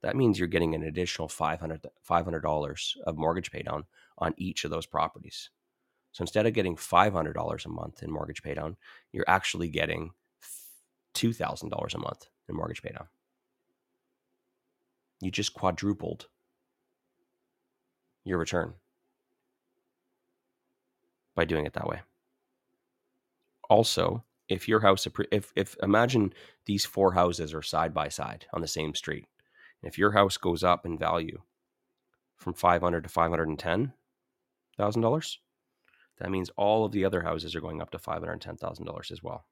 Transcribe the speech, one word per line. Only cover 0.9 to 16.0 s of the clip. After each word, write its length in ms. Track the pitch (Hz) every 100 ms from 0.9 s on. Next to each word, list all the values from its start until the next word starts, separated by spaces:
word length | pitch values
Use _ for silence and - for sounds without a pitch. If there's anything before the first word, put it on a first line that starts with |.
| 78 87 - 78
five 300 | - 80 80
hundred, 260 | 82 80 73 _
five 220 | - 85
hundred 180 | 85 82
dollars 540 | 78 78 73 76 - -
of 120 | - 78
mortgage 340 | 78 87 90
pay 120 | 73
down 220 | - 76 - _ _ -
on 160 | 82 80
each 280 | 92 -
of 60 | 82
those 160 | 82 82
properties. 640 | 80 80 - - - - _ _ _ _ _ _
So 100 | -
instead 240 | 87 - 110
of 60 |
getting 240 | 110 92 82
five 380 | - 87 104
hundred 180 | 95 78
dollars 320 | 78 80 78
a 60 | 82
month 320 | 80 78 -
in 80 | 80
mortgage 300 | 78 78 -
pay 100 | -
down, 220 | 73 78 90 - - _
you're 120 | - -
actually 420 | 95 - 87 85
getting 420 | 80 80 82 82 - _ _ - - - - _ _ _
two 180 | - 117
thousand 380 | 117 - 67 80
dollars 240 | - -
a 40 | -
month 280 | - - - _ _
in 60 |
mortgage 280 | 82 80 80
pay 80 | -
down. 180 | - 82 _ _ _ _ _ _ _ _ _ _ _ _ _ _ _ _ _ _ _ _ _
You 100 | 92
just 240 | - -
quadrupled 720 | - 92 85 101 -